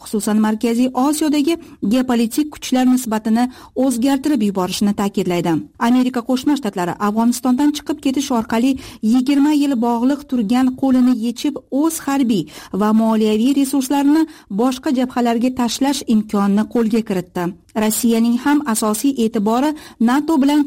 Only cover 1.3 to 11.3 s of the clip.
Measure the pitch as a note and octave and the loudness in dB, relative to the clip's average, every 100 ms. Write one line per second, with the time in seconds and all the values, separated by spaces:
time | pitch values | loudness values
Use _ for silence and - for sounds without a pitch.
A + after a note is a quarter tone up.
1.3 | D4+ D4 E4 - - G3+ B3+ B3+ A#3 A3+ | 0 0 -2 -6 -8 -2 0 2 0 0
2.3 | - D4+ - - B3+ B3+ B3+ A#3+ G#3+ A3+ | -2 -4 -6 -2 0 2 2 0 -4 0
3.3 | A3+ B3 - - - C4+ A#3 C4+ C#4 D4 | 0 0 -4 -10 -2 -2 0 0 0 0
4.3 | D4 G#3 F#3+ F#3 F#3 G3+ G3+ G3+ G3+ F3+ | 0 0 -2 -4 -2 -2 0 -2 -2 -2
5.3 | F3 E3+ D#3+ - - A#3 B3+ B3+ B3 A#3 | 0 0 -2 -4 -4 2 2 2 -2 -2
6.3 | B3+ D4 C#4 G3+ G3 F3 - G#3 A3 A#3 | -2 0 -2 -2 -4 -4 -2 -2 0 0
7.3 | A#3+ B3+ B3+ D4 D4 - D4+ C#4 C4+ C4+ | 0 0 2 2 0 -6 -4 -2 -2 -2
8.3 | A#3+ A3+ A3+ C4 C4 - - G#3+ B3+ B3+ | -2 -2 0 0 -2 -6 -6 0 2 2
9.3 | C#4+ D4 D4 C#4+ C4 A#3 A#3 B3 C#4+ - | 2 4 2 2 0 0 0 0 0 -2
10.3 | B3 G3 B3 C4 B3+ C4+ B3+ B3 A#3 A#3 | -2 0 2 0 0 2 4 4 2 -2